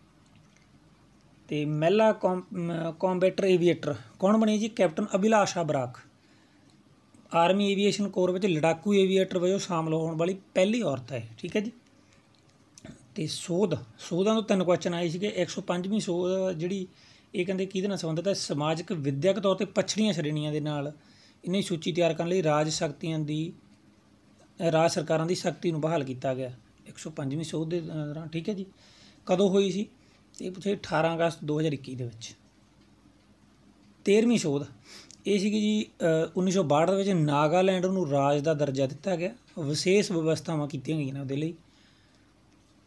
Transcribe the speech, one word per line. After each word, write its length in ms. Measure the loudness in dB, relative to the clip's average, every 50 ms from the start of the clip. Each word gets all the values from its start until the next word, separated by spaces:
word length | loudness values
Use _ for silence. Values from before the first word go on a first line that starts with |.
| -20 _ _ _ _ _ _ -20 -20 _ _ _ _ _ -20 _ _ _ _ _ _ _ _ _ _ _ _ _ _ -6
ਤੇ 160 | -4 -4 -2
ਮਹਿਲਾ 480 | -2 -2 0 2 4 4 6 6 4
ਕੌਮ-, 300 | 4 2 0 0 0 -2 -4 -6 -6
ਅਮ, 360 | -6 -4 -4 -4 -4 -4 -6 -4 -2
ਕੰਬੈਟਰ 440 | -2 0 2 2 2 2 2 2 2
ਏਵੀਏਟਰ 500 | 4 4 4 4 4 2 2 -2 -4 -6 -6 -10 -16 -4 0
ਕੌਣ 200 | 2 4 4 4
ਬਣੀ 200 | 4 4 2 0
ਜੀ? 100 | 0 -2
ਕੈਪਟਨ 380 | 2 2 2 2 2 -2 -2 -2 0
ਅਭਿਲਾਸ਼ਾ 480 | 2 4 4 4 4 4 2 0 -2
ਬਰਾਕ। 360 | -2 0 0 -2 -2 -4 -8 -14 -20 -20 _ _ _ _ _ _ _ _ _ _ _ -20 -20 _ _ _ _ _ _ _ -20 -20 -10 -2 2
ਆਰਮੀ 380 | 4 4 4 4 4 2 2
ਏਵੀਏਸ਼ਨ 360 | 2 2 2 2 2 0 -2 -2
ਕੋਰ 220 | 0 0 0 0
ਵਿੱਚ 160 | 0 0 0
ਲੜਾਕੂ 480 | 0 0 2 2 2 0 0 0 2 4
ਏਵੀਏਟਰ 440 | 4 4 4 4 2 2 0 0 0
ਵਜੋਂ 200 | 0 0 0 -2
ਸ਼ਾਮਲ 360 | -2 -2 -2 -2 0 0 0
ਹੋਣ 220 | 0 0 -2 -2
ਵਾਲੀ 200 | -2 -2 -2 -2 -6 -10 _ 0
ਪਹਿਲੀ 280 | 2 2 2 2 0
ਔਰਤ 300 | 0 -2 -2 -4 -6 -8
ਹੈ, 160 | -10 -10 -10 -12 -14 -14
ਠੀਕ 180 | -10 -4 -4
ਹੈ 40 | -4
ਜੀ। 120 | -4 -4 -8 -14 _ _ _ _ _ _ _ _ _ _ _ _ _ _ _ _ _ _ _ -20 -18 -18 -18 -20 -20 -14 -8
ਤੇ 120 | -8 -6
ਸੋਧ, 480 | -6 -8 -8 -6 -4 -2 0 0 0 -2 -4 -6 -12 -20 -20
ਸੋਧਾਂ 360 | -10 -4 -2 0 0 2 0
ਤੋਂ 80 | 0
ਤਿੰਨ 220 | 0 2 0 2 4
ਕੁਐਸਚਨ 300 | 2 2 2 0 -2 -2
ਆਏ 140 | -2 -2 -4
ਸੀਗੇ। 200 | -4 -4 -4 -4
ਇੱਕ 220 | -2 -2 -4 -2
ਸੌ 120 | -4 -6
ਪੰਜਵੀਂ 380 | -4 -4 -4 -2 -2 -2 -2 -2
ਸੋਧ 520 | 0 -2 -2 -2 0 0 0 0 -2 -2
ਜਿਹੜੀ, 340 | -2 -4 -4 -4 -4 -6 -6 -10 -14 -20 -20 -20 -20 -20 _ _ -6
ਇਹ 120 | -4 -4
ਕਹਿੰਦੇ 200 | -2 -2 -2 -4
ਕਿਹਦੇ 220 | -4 -4 -4 -2 -2
ਨਾਲ 100 | -4 -4
ਸੰਬੰਧਿਤ 300 | -4 -4 -4 -2 -2 -2
ਹੈ? 40 |
ਸਮਾਜਿਕ 600 | -2 -2 -4 -4 -4 -2 0 0 -2 -2 -4 -6
ਵਿਦਿਅਕ 480 | -6 -4 -4 -4 -2 2 2 2 2 2
ਤੌਰ 140 | 2 2 2
'ਤੇ 100 | 0 -2
ਪਛੜੀਆਂ 480 | -2 -2 -2 -2 0 0 0 2 2
ਸ਼੍ਰੇਣੀਆਂ 400 | 0 0 -2 -2 -2 -2 -2 -2
ਦੇ 80 | -2 -2
ਨਾਲ 320 | -2 -2 -4 -4 -4 -6 -8 -12 -18 -20 -20 -20 -20 -20 _ _ -6
ਇਹਨਾਂ 140 | -2 -2 -2
ਦੀ 40 |
ਸੂਚੀ 300 | -2 -2 -4 -4 -4 -2
ਤਿਆਰ 220 | 0 2 2 2 2
ਕਰਨ 140 | 0 -2 0
ਲਈ 140 | 0 2
ਰਾਜ 260 | 2 2 2 2 2 0
ਸ਼ਕਤੀਆਂ 500 | -2 -2 -4 -4 -4 -6 -6 -4 -4 -2
ਦੀ, 340 | -2 -2 -4 -4 -4 -6 -10 -14 -20 -20 -20 _ _ _ _ _ _ _ _ _ _ _ _ _ -20 _ _ -4 0 2
ਰਾਜ 180 | 4 4 4 4
ਸਰਕਾਰਾਂ 360 | 2 0 0 2 2 2 2
ਦੀ 80 | 0 -2
ਸ਼ਕਤੀ 360 | -2 -2 -2 -4 -2 -2 -2
ਨੂੰ 100 | -2 0
ਬਹਾਲ 240 | 0 0 0 0 -2
ਕੀਤਾ 300 | -4 -6 -4 -4 -4 -2
ਗਿਆ 180 | -4 -6 -8 -10 -14 -20 _ _ _ -20
ਇੱਕ 120 | -20 -20 -16
ਸੌ 120 | -14 -12
ਪੰਜਵੀਂ 340 | -10 -8 -6 -6 -4 -6 -6
ਸੋਧ 240 | -6 -4 -4 -4 -4
ਦੇ 120 | -4 -6
ਦੌਰਾਨ, 480 | -6 -6 -8 -8 -8 -8 -8 -10 -10 -8
ਠੀਕ 200 | -8 -6 -6 -6
ਹੈ 60 | -6
ਜੀ। 120 | -6 -8 -12 -14 -20 -20 -20 -20 -20 -20 -20 -20 -12 -2
ਕਦੋਂ 220 | 0 2 4 4 4
ਹੋਈ 220 | 4 2 2 2
ਸੀ? 160 | 0 -4 -6 -6 -10 _ _ _ _ _ _ _ -16 -12
ਇਹ 100 | -10 -10
ਪੁੱਛੇ 240 | -10 -6 -4 -4 -4
ਅਠਾਰਾਂ 420 | -4 -4 -2 0 2 2 2 2
ਅਗਸਤ 280 | 0 0 0 -2 -4 -4
ਦੋ 160 | -4 -2 0
ਹਜ਼ਾਰ 120 | 0 0
ਇੱਕੀ 220 | -2 -4 -6 -10 -10
ਦੇ 100 | -8 -8
ਵਿੱਚ। 320 | -10 -10 -12 -16 -18 -18 -20 _ _ _ _ _ _ _ _ _ _ _ _ _ -20 _ _ _ _ _ _ _ _ _ _ _ -20 -20 _ -20 -20 _ _ 2
ਤੇਰਵੀਂ 340 | 4 4 6 6 6 4 2
ਸੋਧ, 240 | 2 0 0 -2 -4 -6 -12 -18 -20 -20 -20 -20 -20 -20 -20 -6 -2
ਇਹ 120 | 0 0 2
ਸੀਗੀ 220 | 2 0 0 2
ਜੀ, 260 | 2 2 2 0 -2 -4 -4 -2
ਅਹ, 60 | 0 2 2 2 0 0 -2
ਉੱਨੀ 140 | 0 0 2
ਸੌ 120 | 2 2
ਬਾਹਠ 280 | 2 4 4 4 4 4
ਦੇ 60 | 2
ਵਿੱਚ 120 | 2 2 2
ਨਾਗਾਲੈਂਡ 800 | 2 2 2 2 4 4 4 4 4 4 4 4 2 2 0
ਨੂੰ 240 | 0 0 0 0 0
ਰਾਜ 300 | 2 2 4 4 2 2
ਦਾ 140 | 2 0 0
ਦਰਜਾ 320 | 2 0 0 0 0 -2
ਦਿੱਤਾ 300 | -2 -2 -6 -4 -4 -2
ਗਿਆ, 180 | -2 -4 -6 -8 -10 _ -16 -10 -6
ਵਿਸ਼ੇਸ਼ 540 | -4 -4 -4 0 2 4 4 4 2 2
ਵਿਵਸਥਾਵਾਂ 560 | 0 0 0 0 0 0 -2 -4 -4 -2 -4 -4
ਕੀਤੀਆਂ 300 | -6 -8 -6 -4 -4 -4
ਗਈਆਂ 160 | -4 -4 -6
ਨੇ 60 | -8
ਉਹਦੇ 160 | -6 -4 -4
ਲਈ। 180 | -2 -2 -4 -6 -10 -16 _ _ _ _ _ _ _ _ _ _ _ _ _ _ _ _ _ _ _ _ _ _ _ _